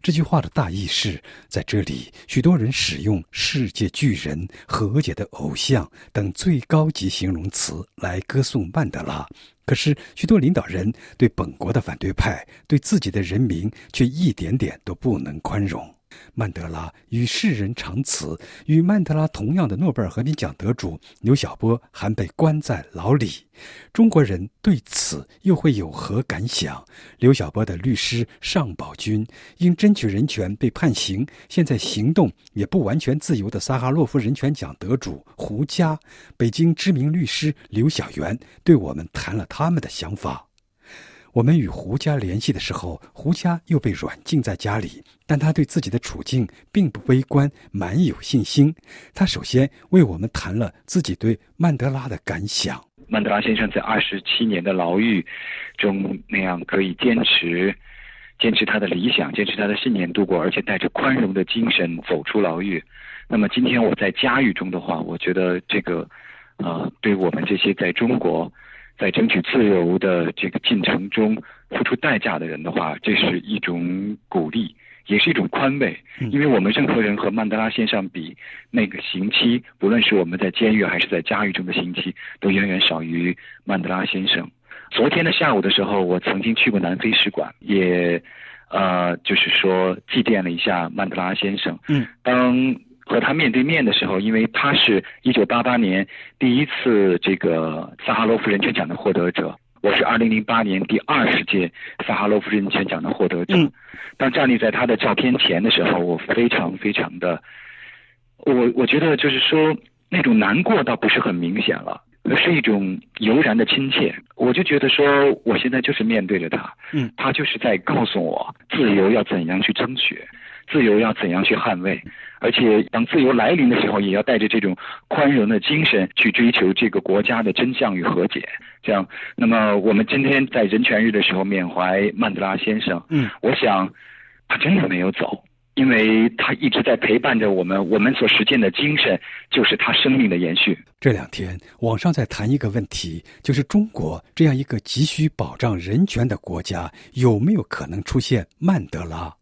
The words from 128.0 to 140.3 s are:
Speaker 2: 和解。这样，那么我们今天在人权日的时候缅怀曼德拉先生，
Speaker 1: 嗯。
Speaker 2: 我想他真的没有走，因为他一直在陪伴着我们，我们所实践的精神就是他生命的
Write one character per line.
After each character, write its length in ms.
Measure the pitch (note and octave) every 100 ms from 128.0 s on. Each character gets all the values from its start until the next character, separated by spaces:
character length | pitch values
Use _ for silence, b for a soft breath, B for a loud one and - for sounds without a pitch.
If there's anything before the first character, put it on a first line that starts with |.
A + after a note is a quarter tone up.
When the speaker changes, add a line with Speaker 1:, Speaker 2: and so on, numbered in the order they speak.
Speaker 2:
和 240 | D#2+ E2+ F2
解。 200 | - - - B B
这 100 | -
样， 140 | G2+ F#2+ B B -
那 100 | A#2
么 300 | A2+ G#2+ G#2
我 160 | G2+
们 120 | G#2 A2
今 160 | C#3
天 220 | C3+ C#3 C3+
在 160 | B2+
人 180 | G2+ A2
权 200 | A#2+ G#2+
日 100 | A2+
的 100 | G#2
时 100 | F#2
候 120 | F#2+
缅 240 | G2 F#2+ F2+
怀 420 | F2 F#2 F#2+ G#2 G2
曼 160 | A2+
德 60 | F2+
拉 160 | F#2+ F#2+
先 240 | - G#2+
生， 220 | - E2+ -
Speaker 1:
嗯。 220 | D#3 A2+ -
Speaker 2:
我 140 | A2+
想 340 | C3 A#2+ F#2+ F#2+ B B B B B _
他 80 | -
真 160 | D3 F#3+
的 120 | C#3+
没 100 | F2
有 120 | F#2
走， 280 | - - - _ _ _
因 140 | - C3
为 400 | A#2 A2 A2 A2+ -
他 160 | -
一 140 | C3 C#3
直 140 | A#2+
在 140 | A#2+ A2+
陪 200 | G#2 A2+
伴 220 | C#3 A#2
着 140 | G#2+
我 100 | F#2+
们， 260 | F2+ G2 F2+
我 80 | G#2+
们 160 | A2+
所 120 | C3 A2
实 180 | -
践 160 | G#2 C3+
的 100 | G2+
精 240 | - D3 D3+
神 200 | B2 F#2 B B B
就 120 | -
是 120 | A2+ G#2
他 160 | -
生 200 | A#2 C3+
命 160 | C3+
的 80 | A2